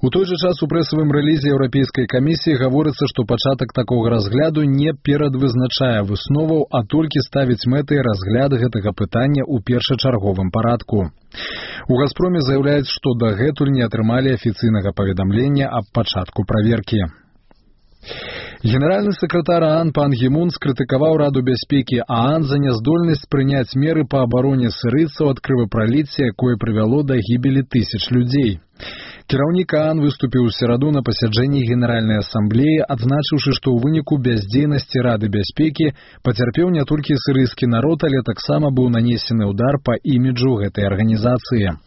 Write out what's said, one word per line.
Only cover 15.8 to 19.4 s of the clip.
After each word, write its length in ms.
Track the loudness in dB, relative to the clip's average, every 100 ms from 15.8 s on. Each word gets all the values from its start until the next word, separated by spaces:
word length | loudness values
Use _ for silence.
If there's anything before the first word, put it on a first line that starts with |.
| -4
пачатку 520 | -4 -2 -4 -6 -6 -2
праверкі. 560 | 0 2 0 -2 -2 -2 -6 _ _ _ _ _ _ _ _ -16 -14 -12 -14 -16 -6
Генеральны 480 | -2 2 2 2 0
сакратар 520 | -2 -2 -2